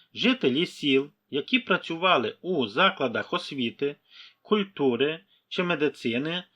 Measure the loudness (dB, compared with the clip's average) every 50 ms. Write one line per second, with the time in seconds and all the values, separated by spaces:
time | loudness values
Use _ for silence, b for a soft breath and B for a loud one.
0 | b b -6 -2 0 0 0 2 2 0 2 2 0 -2 -4 -4 0 2 2 2
1 | 2 -2 _ _ _ _ -6 -6 -2 0 0 0 2 0 -2 -2 -2 -4 -4 0
2 | 2 4 4 4 2 0 -4 -6 -6 -2 0 0 0 0 2 2 2 2 2 0
3 | -2 -2 -2 -4 -4 -4 -6 -6 -6 -6 -6 -4 -4 -4 -4 -4 -4 -4 -4 -8
4 | B B B B B B B _ _ 0 0 0 0 -2 -2 0 2 2 2 2
5 | 2 0 -2 -4 -10 _ _ _ _ _ -4 -2 -2 0 0 0 0 0 -2 -2
6 | -4 -4 -2 -2 -4 -4 -6 -8 -10 b b